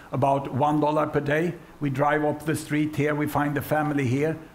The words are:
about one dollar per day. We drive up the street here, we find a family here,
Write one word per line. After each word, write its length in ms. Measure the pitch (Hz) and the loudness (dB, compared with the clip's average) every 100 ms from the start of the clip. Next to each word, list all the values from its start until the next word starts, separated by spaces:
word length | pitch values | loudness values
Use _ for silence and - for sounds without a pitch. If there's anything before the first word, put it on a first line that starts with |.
| - | -8
about 400 | 139 139 139 139 | 0 2 2 0
one 260 | 123 147 151 | 0 2 2
dollar 260 | 147 151 151 | 2 2 0
per 140 | 151 | 0
day. 340 | 139 151 170 - - - | 0 0 0 -4 -12 -6
We 100 | 147 | -4
drive 340 | 127 143 151 | 2 2 2
up 200 | 151 147 | 0 -2
the 100 | 160 | -2
street 420 | 151 - 147 151 151 | -4 -2 -2 0 0
here, 180 | 147 | 0
we 120 | 151 147 | 0 0
find 300 | 143 147 139 | 0 0 -2
a 60 | |
family 440 | - 151 151 143 131 | 0 0 0 0 0
here, 300 | 131 151 160 - | 0 0 -2 -10